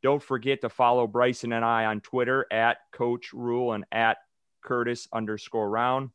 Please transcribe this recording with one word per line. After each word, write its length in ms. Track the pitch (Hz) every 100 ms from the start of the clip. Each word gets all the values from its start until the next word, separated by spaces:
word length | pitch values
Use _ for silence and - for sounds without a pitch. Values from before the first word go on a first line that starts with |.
Don't 180 | 135 143
forget 380 | - 131 120 135
to 80 | 120
follow 400 | - 123 123 117
Bryson 440 | 117 123 120 120
and 120 | 113
I 220 | 113 113 110
on 140 | 107
Twitter 460 | - 131 123 131 131
at 240 | 110 113 113 _
Coach 400 | - 120 120 -
Rule 400 | - 120 120 123
and 120 | 107 -
at 280 | 113 113 - _ _ _ _
Curtis 460 | - 123 120 120 -
underscore 560 | 117 110 107 - 113 104
Round. 420 | 110 120 131 135